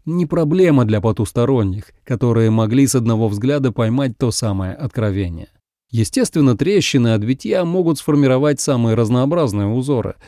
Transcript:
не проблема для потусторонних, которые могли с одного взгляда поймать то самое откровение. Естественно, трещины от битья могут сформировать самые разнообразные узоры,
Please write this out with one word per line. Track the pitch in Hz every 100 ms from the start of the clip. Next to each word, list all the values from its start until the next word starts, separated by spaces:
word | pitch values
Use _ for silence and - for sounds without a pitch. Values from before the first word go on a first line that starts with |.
| -
не | 175 170
проблема | 170 151 180 185 143 113
для | 107
потусторонних, | 107 104 107 - 120 131 101 98 - _ -
которые | 123 123 117 113
могли | 110 110 127 139
с | 131
одного | 113 113 113
взгляда | 101 123 143 131
поймать | 113 110 123 139 110
то | 123
самое | - 113 98 92
откровение. | - 127 - 107 98 90 82 - _ _ _ _
Естественно, | 113 110 - 247 170 139 117
трещины | 151 202 - 139 117
от | 113
битья | 107 131 214 - 151
могут | 185 170 143
сформировать | - 147 139 131 147 139
самые | - 131 117 110
разнообразные | 110 123 135 170 139 101 101
узоры, | 120 131 131 95 -